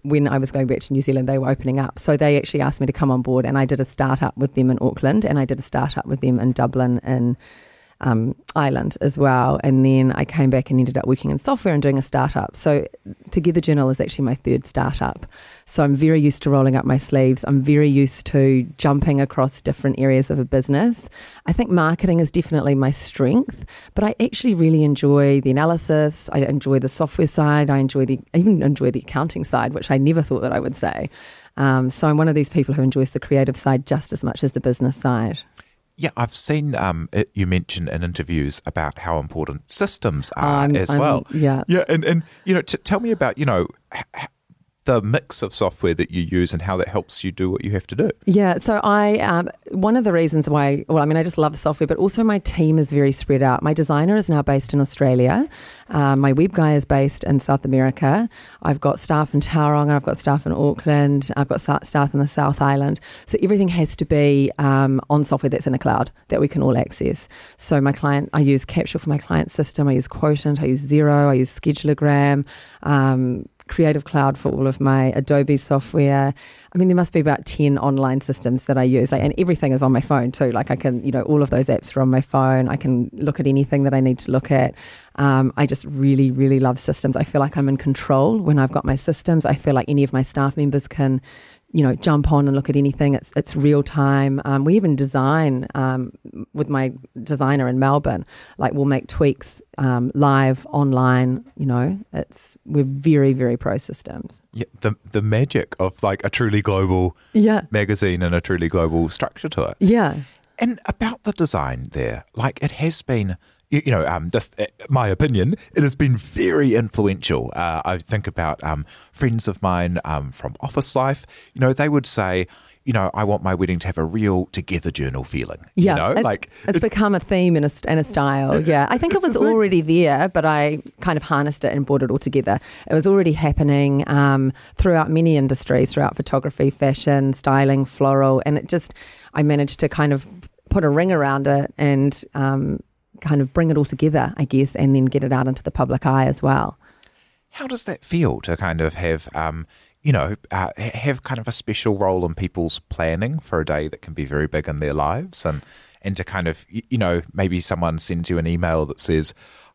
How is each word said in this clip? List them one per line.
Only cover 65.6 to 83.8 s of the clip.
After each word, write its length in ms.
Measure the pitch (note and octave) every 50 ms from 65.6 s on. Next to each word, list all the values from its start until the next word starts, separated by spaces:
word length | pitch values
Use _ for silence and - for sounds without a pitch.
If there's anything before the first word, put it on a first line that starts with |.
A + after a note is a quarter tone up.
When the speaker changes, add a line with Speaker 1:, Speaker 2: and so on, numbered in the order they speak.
| -
Speaker 1:
in 60 | - -
a 60 | -
cloud 320 | - - - A#2+ B2+ - - _ _ -
that 100 | - -
we 80 | D3
can 160 | C#3+ - D#3 C3+
all 140 | C3 B2
access. 500 | B2 C3+ - - - - - - - - - - - - - -
So 240 | - - - D#3 C#3+
my 100 | C3+ C#3+
client, 380 | C3+ - D3+ C#3+ C#3+ C#3+ D#3+ -
I 80 | - D3+
use 240 | C#3+ C#3 C#3 C3+ -
Capsule 380 | - - E3 - - - D#3
for 80 | - D3+
my 80 | D3
client 340 | C#3+ - - E3 D#3 D#3+ E3
system, 380 | - - D3 - - - C#3+ C#3
I 40 | C3
use 140 | C3+ C3
Quotient, 540 | - - - D#3 D3+ D3+ C#3+ - D3+ D3 C#3+
I 40 | D3+
use 140 | C3 C3 C3 C#3+ C#3
Xero, 380 | D3 D3+ D3+ D3 D3 C#3+ C#3+
I 60 | C#3+ C3+
use 260 | B2+ C3 - - -
Schedulogram, 880 | - D#3+ C#3 - - D3 D3 - D3+ D3 C#3+ C#3+ C#3+ C#3+ C#3+ C#3+ C#3 - - - - - - - -
um, 640 | D3 D3 C#3 C3+ C3+ C3 B2+ B2+ B2 B2 D3 - - _ _ _
Creative 380 | - - - D#3+ D3+ D3+ D3 -
Cloud 320 | - - D3 C3+ C#3 C3+
for 120 | - - C#3
all 160 | - C3+ C3+
of 140 | C3+ C3 -
my 280 | C#3 C3+ C3+ C3+ C3
Adobe 500 | C3 - - C3+ - D3 C#3+ C#3 C#3+ D3
software. 760 | C3 - - D3 C#3 - - - C#3 C#3+ C#3 C#3 C#3 C#3 C#3 - - - - - - - _ -
I 40 |
mean, 100 | F3 F#3
there 80 | F#3 F3+
must 160 | F3+ F3 -
be 80 | - E3
about 260 | C#3+ D3+ C#3 - -
ten 320 | - - - D3+ C#3+ C#3
online 440 | - - C#3+ C3+ C3+ C3+ C3 C3 C3+
systems 420 | - - C3 - - A#2+ B2+ B2+ -
that 120 | - C3
I 60 | C3 B2+
use, 280 | B2+ C3 B2 B2 B2
like, 100 | C#3+ C3
and 120 | - D3 -
everything 360 | - F#3 F3 E3+ - D#3 C3+ C3
is 80 | B2+
on 100 | C3+ C3
my 80 | C3 D3
phone 320 | D3 - D3 C3 A#2+ B2+
too. 200 | B2 - C#3+ B2
Like, 200 | A#2 G#2+ C3+ -
I 60 | C3
can, 260 | C3+ - C3+ B2 A#2 -
you 80 | C#3
know, 120 | B2+ B2 -
all 200 | - D3+ D3 C#3+
of 60 | C3
those 160 | - B2+ C3+
apps 300 | - A#2+ - - - -
are 40 | C3+
on 80 | C3 C3
my 120 | B2+ C3
phone. 480 | C3+ - - C3+ C3 C3 C3 C3 B2+ -
I 80 | C#3+
can 320 | C#3 - C3 B2+ A#2+ B2 - -
look 280 | - D3 D3 C#3+ -
at 60 | D3
anything 360 | C#3 C3+ C#3 C#3 - D3 C#3